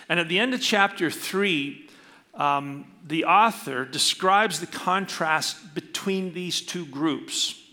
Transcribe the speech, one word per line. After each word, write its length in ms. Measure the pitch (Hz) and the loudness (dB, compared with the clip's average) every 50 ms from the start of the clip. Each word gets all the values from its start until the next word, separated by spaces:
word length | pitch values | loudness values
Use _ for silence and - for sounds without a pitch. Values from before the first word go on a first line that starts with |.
| - - | -6 -2
And 120 | 160 175 | -2 0
at 80 | 170 160 | 0 0
the 100 | 165 190 | 2 2
end 160 | 226 254 254 | 2 2 0
of 60 | 247 | 0
chapter 500 | - - 226 208 196 202 - - 180 151 | 0 2 4 4 4 2 2 0 -2 -2
three, 760 | - - - - - 185 202 202 175 147 139 143 - - - - - - - - - - _ _ - | -2 -4 -6 -4 0 2 2 2 2 0 0 -4 -6 -10 -16 -20 -20 -20 -20 -20 -20 -20 _ _ -6
um, 500 | - 143 143 143 143 143 143 139 143 135 - - - - | -2 0 2 2 0 0 -4 -8 -10 -12 -16 -20 -20 -10
the 200 | 151 156 165 156 | -4 -2 0 4
author 600 | 160 175 196 220 233 - - - - 135 123 131 | 6 6 6 6 6 4 0 -6 -6 -4 -4 -4
describes 760 | 131 139 151 - - - - 185 185 190 202 220 220 170 151 | -4 -2 0 0 0 0 2 4 4 6 6 4 2 0 -4
the 80 | 175 170 | -6 -8
contrast 1040 | - - - 185 180 190 190 180 - - 170 156 156 156 - - - - - 185 - | -8 -4 -2 0 0 0 0 -4 -4 -4 0 0 2 0 0 -2 -4 -8 -12 -10 -10
between 580 | - - - - - - 196 190 190 190 185 160 | -10 -10 -8 -10 -6 -2 -2 -2 -2 -2 -4 -6
these 280 | 175 180 175 - - | -6 -6 -4 -4 -4
two 260 | - - - 180 175 | -4 -6 -8 -8 -8
groups 680 | 143 131 139 151 160 147 - - - - - - - - - - - | -8 -4 -2 0 0 0 -2 -4 -6 -4 -4 -2 -4 -4 -8 -14 -20